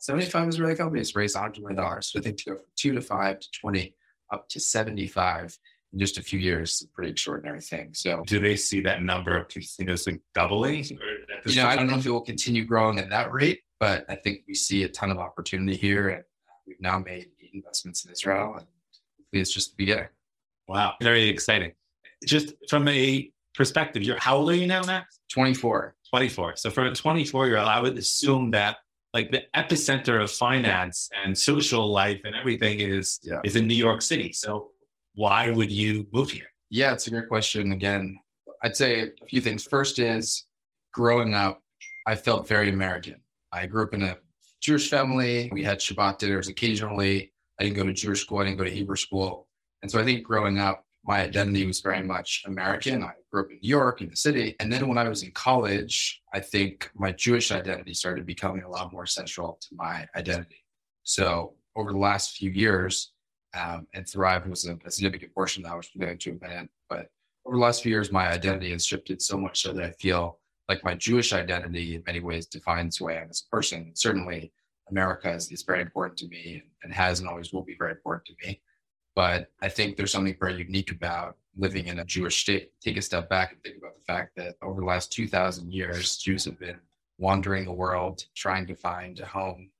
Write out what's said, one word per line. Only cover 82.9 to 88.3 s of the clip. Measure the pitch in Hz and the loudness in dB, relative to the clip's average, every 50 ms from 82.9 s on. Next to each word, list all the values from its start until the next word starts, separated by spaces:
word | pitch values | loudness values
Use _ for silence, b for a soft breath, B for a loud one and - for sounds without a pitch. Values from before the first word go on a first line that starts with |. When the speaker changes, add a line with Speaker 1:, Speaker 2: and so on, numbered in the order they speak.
| 90 98 | -4 -4
Speaker 1:
a | |
step | - - 92 87 85 - | -4 -2 -2 -4 -2 0
back | 95 92 92 - | 0 0 0 -2
and | - - | -4 -12
think | - - - - | -18 -18 -18 -18
about | - - - | -18 -20 -20
the | _ _ | _ _
fact | - 87 90 90 - _ | -6 -4 -4 -6 -8 _
that | 90 87 87 - - | -12 -12 -12 -12 -12
over | - 95 95 95 | -10 -8 -6 -4
the | 90 | -2
last | 90 90 90 - - | 0 0 0 -2 -4
two | - - 113 | -4 -4 -2
thousand | 101 - 92 90 92 90 90 87 87 | 0 2 2 2 2 0 -4 -8 -8
years, | 92 95 90 87 87 87 82 - - - | -6 -6 -6 -4 -4 -2 -2 -2 -2 -2
Jews | - 95 95 92 - | -2 -2 0 0 -2
have | - - - | -6 -8 -10
been | 90 87 87 - _ _ _ _ _ _ _ | -12 -12 -12 -14 _ _ _ _ _ _ _
wandering | - 92 95 98 98 95 98 98 95 92 | -2 2 2 4 4 2 0 0 -2 -2
the | 92 | -4
world | 90 90 92 92 92 90 90 92 90 - - - | -4 -4 -2 0 0 0 -2 -4 -6 -8 -14 -14